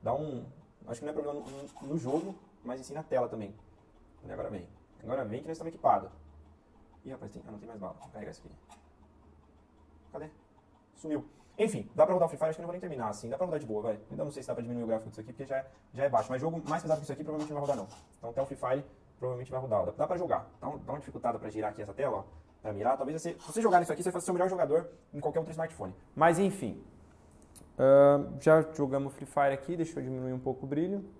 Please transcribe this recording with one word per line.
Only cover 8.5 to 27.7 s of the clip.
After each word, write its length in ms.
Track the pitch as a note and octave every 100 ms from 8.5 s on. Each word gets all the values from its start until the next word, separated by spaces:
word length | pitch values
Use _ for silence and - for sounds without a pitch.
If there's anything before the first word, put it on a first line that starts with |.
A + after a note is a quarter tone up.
| - _ - - _ - - - - - - _ _ - - -
Cadê? 180 | - D#3 - _ _ _ _ _ -
Sumiu. 300 | - D3+ - - - -
Enfim, 320 | G#3+ - -
dá 120 | - D#3
pra 80 |
rodar 140 | F3+ E3
o 20 |
Free 80 | -
Fire, 120 | D#3+
acho 80 | D#3+
que 40 |
eu 20 |
não 40 | E3+
vou 60 |
nem 60 | F3+
terminar 300 | F#3 C#3 A2
assim. 200 | G#2 A#2
Dá 80 | C3+
pra 80 | F3+
rodar 140 | D3+
de 60 | A2+
boa, 180 | G#2+
vai. 160 | A2+ G#2 -
Ainda 140 | -
não 80 | C#3+
sei 100 | C#3
se 60 | -
dá 60 |
pra 100 | A#2+
diminuir 200 | A#2 A#2+
o 40 | A2+
gráfico 220 | A2 A2+
disso 120 | A2
aqui, 120 | G#2+
porque 120 | A#2+ C3+
já 120 | C3+
é, 80 | C3+ - -
já 120 | A#2+ C#3
é 40 |
baixo. 180 | C3 -
Mas 100 | B2+
jogo 200 | D#3+ E3 C#3+
mais 140 | D#3
pesado 180 | D#3 D3+
que 40 |
isso 80 | -
aqui 120 | C3+
provavelmente 300 | D3+ D3+ D3+
não 80 | D3
vai 80 | C#3+
rodar, 160 | C3 G2
não. 100 | - - -
Então 120 | A#2
até 120 | A#2
o 40 | C3+
Free 120 | -
Fire 280 | B2 C3+ C#3 - - -
provavelmente 320 | B2+ B2 B2+
vai 80 | C3
rodar. 260 | C3 A2 -
Dá, 60 | - -
dá 840 | F3 E3+ - - - - - -
uma 80 | C#3+
dificultada 380 | - - A#2 A2
pra 120 | A2
girar 220 | G#2+ G#2+
aqui 100 | G#2+
essa 120 | G2+
tela, 260 | F#2+ F#2+ -
ó. 40 | - - - -
Pra 120 | A2
mirar. 220 | G2+ G#2+ A2+
Talvez 260 | B2+ D#3+
você, 120 | E3+
se 180 | - -
você 100 | A3
jogar 180 | A3 F3+
nisso 120 | E3+
aqui, 100 | D#3
você 100 | F3+
faça 120 | F3
o 20 | F3+
seu 80 |
melhor 160 | F3+ F#3
jogador 400 | F3+ D3+ D#3 E3+ - -
em 60 | D3
qualquer 200 | D3 D#3+
outro 120 | D#3+
smartphone. 420 | D#3+ D#3+ - F#2+ - - -
Mas 240 | D#3+ E3+
enfim. 420 | G3 G3 A2+ - - - - - - - - - -